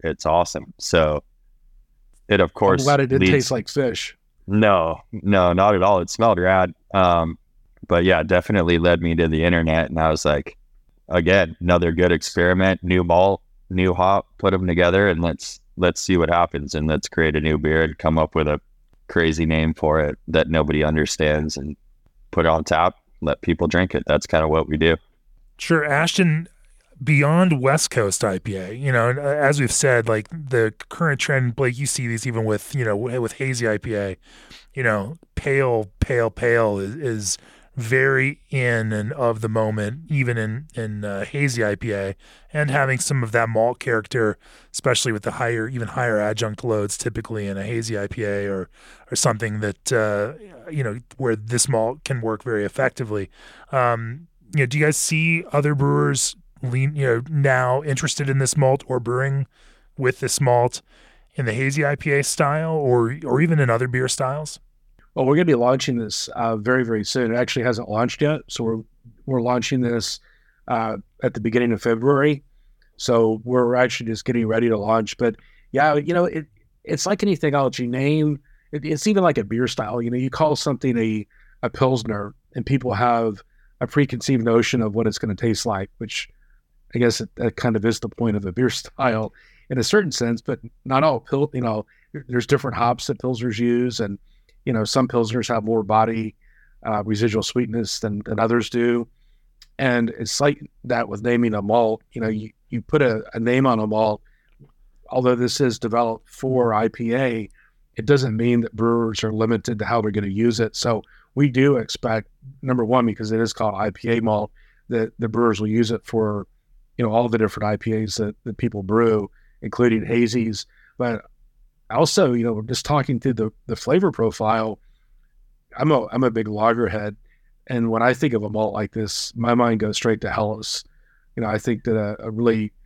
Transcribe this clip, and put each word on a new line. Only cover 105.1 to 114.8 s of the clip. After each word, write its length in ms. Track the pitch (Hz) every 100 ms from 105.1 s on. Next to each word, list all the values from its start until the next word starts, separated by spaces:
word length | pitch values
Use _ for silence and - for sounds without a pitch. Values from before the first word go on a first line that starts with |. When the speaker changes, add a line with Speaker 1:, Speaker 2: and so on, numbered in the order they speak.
| 127 127
Speaker 2:
this 260 | 123 123 -
is 180 | 131 110
developed 500 | 117 117 117 113 _
for 460 | - 131 127 120
I 140 | 107 113
P 260 | - 117
A, 340 | 120 131 113 101 _ _ _ _ -
it 80 |
doesn't 320 | 113 143 131 110
mean 240 | 117 120
that 160 | 113 107
brewers 480 | 117 117 113 107
are 80 | 110
limited 460 | 110 113 113 107 107
to 60 | 104
how 160 | 117
they're 80 | 107
gonna 160 | 104 101
use 340 | 98 117 110
it. 160 | 110 -
So 260 | 123 110 - _ _
we 140 | - 143
do 280 | 127 139 131
expect, 520 | 110 - 120 110 - _ 131 -
number 240 | 131 127
one, 220 | 110 127 117
because 260 | 104 107
it 80 | 110
is 140 | 113
called 200 | - 110
I 140 | 98 107
P 200 | 95 120
A 100 | 117
malt, 300 | 113 107 107 - _ _